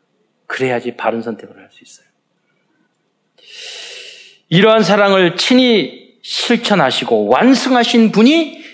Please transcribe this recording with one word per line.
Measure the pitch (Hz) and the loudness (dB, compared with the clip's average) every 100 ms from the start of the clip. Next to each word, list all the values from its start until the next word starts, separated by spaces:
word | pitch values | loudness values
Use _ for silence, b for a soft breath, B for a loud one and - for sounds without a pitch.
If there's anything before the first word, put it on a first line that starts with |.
| _ _ _ _ - | _ _ _ _ -14
그래야지 | - 131 120 120 - | -6 -4 -4 -6 -6
바른 | 113 113 | -6 -6
선택을 | 117 107 - - | -6 -12 -14 -20
할 | - | -20
수 | _ | _
있어요. | - - _ _ _ _ _ _ _ _ _ _ _ _ _ _ B B B B B B B B B B - | -20 -20 _ _ _ _ _ _ _ _ _ _ _ _ _ _ B B B B B B B B B B -2
이러한 | 165 220 220 | 2 4 4
사랑을 | 180 202 202 190 180 180 | 2 2 2 2 0 -2
친히 | - 254 254 220 135 - - _ | 0 2 2 0 -2 -10 -20 _
실천하시고 | - - - 233 233 196 131 - 117 113 104 | -14 -8 -2 -2 0 0 0 -2 -2 -2 2
완성하신 | 131 233 269 262 247 233 233 220 | 2 4 2 2 0 0 2 2
분이 | 175 233 330 311 B B | 4 4 2 -2 B B